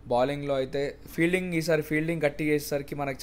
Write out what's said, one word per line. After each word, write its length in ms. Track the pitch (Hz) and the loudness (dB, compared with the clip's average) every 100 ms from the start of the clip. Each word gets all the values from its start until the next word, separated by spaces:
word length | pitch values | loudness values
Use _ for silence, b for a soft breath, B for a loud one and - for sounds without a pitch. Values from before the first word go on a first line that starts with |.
| - | 0
బౌలింగ్లో 480 | 120 135 143 143 135 | 2 2 0 -2 -2
అయితే 420 | 131 139 143 - - | 0 -2 -4 -6 -8
ఫీల్డింగ్, 420 | - 170 185 185 | 0 2 2 0
ఈసారి 280 | 170 160 156 | -2 2 2
ఫీల్డింగ్ 400 | 147 156 160 165 | 2 0 0 0
గట్టిగా 320 | 147 143 151 | 0 0 2
చేసేసరికి 420 | 147 147 143 139 143 | 2 2 -4 -4 -6
మనకు 220 | 139 135 | -6 -4